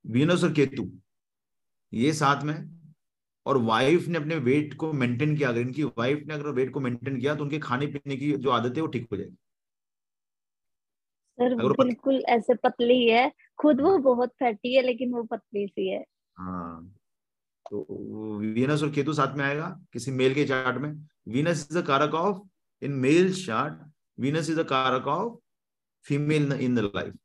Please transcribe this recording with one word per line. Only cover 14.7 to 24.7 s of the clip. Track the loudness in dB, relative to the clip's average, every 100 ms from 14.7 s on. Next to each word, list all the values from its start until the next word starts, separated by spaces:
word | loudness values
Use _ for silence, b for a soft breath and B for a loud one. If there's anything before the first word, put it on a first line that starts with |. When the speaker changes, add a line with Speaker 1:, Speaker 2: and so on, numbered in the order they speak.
| 2
Speaker 2:
है, |
लेकिन | 2 -2 -4
वो | -4
पतली | -6 -10 _ -6 -6
सी | -4 -4
है। | -4 -10 _ _ -12
Speaker 1:
हाँ, | -8 -8 -8 -12 -18 _ _ _ _ _ _ _ -12
तो | -10 -8 -10 -10 -10 -8 -4
वीनस | -2 0 2 2
और | 0
केतु | -2 -2
साथ | 0 0 0
में | -2
आएगा | -2 -6 -12 -14
किसी | -10 -6
मेल | 2 2 4
के | 2
चार्ट | 2 0 -2
में। | -6 -8 -16 _ -4
Venus | 0 0 0 -2
is | -4
a | 2
कारक | 2 2
of, | 2 0 -2 -10 _ _ _ -6
in | 0 4
male | 6 4 0 -2
chart, | -2 -2 -6 -18 _ _ -4 -2
Venus | 0 0 -2
is |
a |
कारक | 0